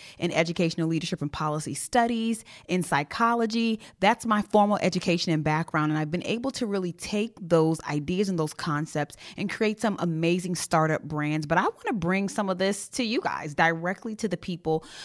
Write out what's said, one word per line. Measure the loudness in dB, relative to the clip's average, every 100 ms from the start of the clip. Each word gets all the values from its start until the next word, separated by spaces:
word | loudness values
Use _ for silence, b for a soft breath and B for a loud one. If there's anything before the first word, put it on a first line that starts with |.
| B B
in | 0
educational | 2 0 2 0 2 0
leadership | 0 -2 -4
and | -4
policy | -2 -2 -2 -4 -6
studies, | 0 2 4 2 -2 -4 B B -2
in | -2
psychology. | 2 0 0 0 2 2 0 0 0 -2 B 0
That's | 2 2 2
my | 0
formal | 4 4 6 4
education | 0 0 0 0 2
and | 0 2
background. | 0 0 0 0
And | 0
I've | -2
been | -4 -2
able | -2 -4
to | -4 -2
really | -2 -4
take | -6 -4 -2 -4 -6
those | 2 4 4 2 -2
ideas | -4 0 0 0
and | 0
those | -2
concepts | -4 -2 -2 -2 -4 -4 -8 B -8
and | -6
create | 0 0 0
some | -2 0
amazing | -2 2 2 2 0 -4
startup | 0 2 2 0
brands. | -2 -4 -2 -2 2
But | 2
I |
wanna | 2 -2 -4
bring | -2 0 0 0
some | -2 -2
of | 0
this | 0 0 -4
to | -4 -2
you | -2
guys, | -2 -4 -4 2
directly | 2 2 -4 -4 -8 -6
to | -4
the | -4
people | -6 -6 -2 -2 B B